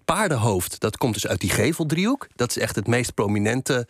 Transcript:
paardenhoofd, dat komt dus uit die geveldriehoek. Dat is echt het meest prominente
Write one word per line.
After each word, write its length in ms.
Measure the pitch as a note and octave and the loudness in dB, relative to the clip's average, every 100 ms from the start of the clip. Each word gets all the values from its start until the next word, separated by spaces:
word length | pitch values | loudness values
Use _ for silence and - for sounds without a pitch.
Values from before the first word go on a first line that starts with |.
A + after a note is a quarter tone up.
| - | 0
paardenhoofd, 720 | F3 G#3 C3 A2+ F#2+ - - | 0 2 2 2 2 -2 -2
dat 180 | A2 - | -4 0
komt 160 | C3 | -2
dus 140 | G#2 - | 0 -2
uit 120 | G2+ | -2
die 80 | F#2 | 0
geveldriehoek. 800 | - A#2 E3 D#3 E3 G#3 C#4 - - | 2 2 0 -2 0 0 -2 -6 -4
Dat 140 | A#2+ | -2
is 80 | - | -2
echt 180 | A2+ - | -4 -2
het 120 | G2 | 0
meest 260 | A#2+ A#2+ | 0 0
prominente 720 | - G2+ G#2 G#2+ B2+ - B2+ | -2 0 2 2 0 0 -2